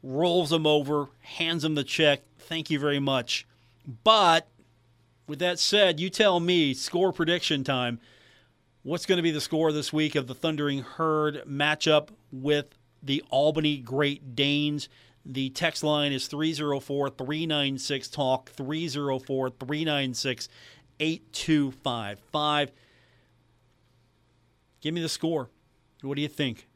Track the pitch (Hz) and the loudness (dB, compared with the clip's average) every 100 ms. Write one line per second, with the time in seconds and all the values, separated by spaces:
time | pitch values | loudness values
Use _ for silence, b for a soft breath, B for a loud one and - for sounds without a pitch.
0 | 135 131 175 175 160 165 156 151 139 147 | -6 0 2 2 2 2 4 2 2 -2
1 | 143 _ - - 165 165 156 151 139 - | -4 _ -18 -6 -4 -2 0 -2 -2 2
2 | 151 139 _ _ - 165 156 151 147 143 | 4 4 _ _ -10 -10 -4 -2 0 0
3 | 139 135 117 - - b b b - 113 | 0 0 0 -6 -6 b b b -18 0
4 | - 220 185 165 - _ _ _ _ _ | 4 6 6 4 2 _ _ _ _ _
5 | _ _ - 147 180 175 - 208 196 151 | _ _ -14 -4 -2 0 2 6 4 4
6 | 185 - 214 175 170 180 147 131 - 175 | -4 4 4 6 4 4 2 0 -2 2
7 | 185 - 165 175 - 147 135 131 123 117 | 0 2 0 0 0 -2 0 0 -2 -4
8 | b b b b b b _ _ 139 165 | b b b b b b _ _ -8 -6
9 | - 180 170 151 - 160 160 151 143 151 | 0 2 2 0 -2 0 2 0 -2 0
10 | 156 147 127 127 165 151 147 139 127 - | 0 0 -4 -4 -4 0 0 -2 -6 -4
11 | 160 156 151 147 - 139 151 151 - 151 | 0 2 0 -4 -10 -2 0 0 4 4
12 | 147 - _ 131 135 147 143 _ _ _ | 2 -20 _ -8 0 0 0 _ _ _
13 | 139 139 - 131 147 156 151 143 117 131 | -4 -4 0 2 2 2 0 0 -4 0
14 | 147 143 135 117 143 147 147 147 - b | 0 -2 -8 0 2 2 0 -2 -8 b
15 | b b - 131 135 131 170 - 151 147 | b b -10 -6 -4 -2 -2 0 0 0
16 | 143 135 - 147 160 151 147 139 - 143 | 0 -2 -6 -4 -2 -2 -4 -4 -4 -4
17 | 139 - 127 156 165 151 139 135 - 139 | -4 -4 -6 -4 -2 -2 -2 -4 -4 -6
18 | - - 135 131 - - 131 156 170 139 | -6 -4 0 0 -4 -10 -6 -4 -4 -4
19 | 143 131 131 135 131 - 131 151 160 147 | -2 -4 -2 -4 -4 -6 -6 -4 -2 -2
20 | 135 120 135 120 - B B B B _ | -2 -4 -4 -6 -8 B B B B _
21 | 160 160 _ - - 151 139 123 139 117 | -4 -4 _ -10 2 2 2 -4 -6 -4
22 | 101 104 _ 151 151 147 143 b b b | -6 -10 _ -2 0 0 -2 b b b
23 | b b b b _ _ _ _ _ _ | b b b b _ _ _ _ _ _
24 | _ _ _ _ _ _ _ _ 151 170 | _ _ _ _ _ _ _ _ -6 -4
25 | 165 - 160 160 123 _ _ _ _ _ | -4 -4 -2 -2 -6 _ _ _ _ _
26 | 135 139 147 - 139 113 - | -8 -4 -6 -2 -4 -4 -14